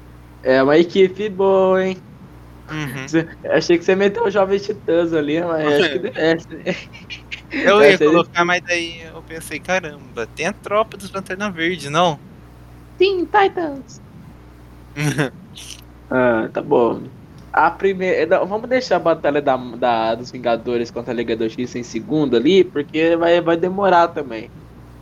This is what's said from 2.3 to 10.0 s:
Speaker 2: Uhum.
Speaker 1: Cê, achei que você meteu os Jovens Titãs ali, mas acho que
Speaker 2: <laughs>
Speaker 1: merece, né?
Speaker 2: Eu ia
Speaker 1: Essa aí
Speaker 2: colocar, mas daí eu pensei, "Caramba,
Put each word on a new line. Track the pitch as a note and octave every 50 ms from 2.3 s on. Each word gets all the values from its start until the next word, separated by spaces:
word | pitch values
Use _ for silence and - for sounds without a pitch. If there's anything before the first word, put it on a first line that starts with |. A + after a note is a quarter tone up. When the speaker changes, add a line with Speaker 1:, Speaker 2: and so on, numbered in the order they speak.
| - - - - - - - -
Speaker 2:
Uhum. | D#3+ D#3 D3+ C3+ C3 C3+ C3 C3+
Speaker 1:
Cê, | D3+ E3 D#3+ - - - - -
achei | G2+ D#3+ D#3 - F3 E3
que | E3+
você | - F#3+
meteu | F#3+ G3+ G#3 G3+ A#3 A#3
os | G3 G3
Jovens | G#3 G3 F#3+ G3 G3+ G3
Titãs | - G#3 - - - E3 E3+ F3 E3 E3
ali, | D#3 D3 C#3+ D3+ E3
mas | F3 F3 E3 D#3 D#3 D3+ D3 C#3+
acho | F3+ D#3+
que | C#3 F3+
Speaker 2:
<laughs> | F3 G#3+
Speaker 1:
merece, | - F3+ D#3+ D#3+ E3 E3 - -
né? | E3 E3+ E3+ F#3 F3+ - - - - - - - - - - - - - - -
Speaker 2:
Eu | - C#4 D4+ F3 G3+ G#3
ia | - - F#3+
Speaker 1:
Essa | E3+ D#3
aí | D3+
Speaker 2:
colocar, | D#3+ E3+ E3 - - F3 F3+
mas | F3+ F3+ F3+ F3
daí | - F3 E3+ E3+ E3+ E3 E3 E3
eu | D#3+ E3 E3 D#3+
pensei, | - D#3+ E3 D#3 - D#3 D3+
"Caramba, | - - F#3 F#3 F3 D3+ D3 C#3+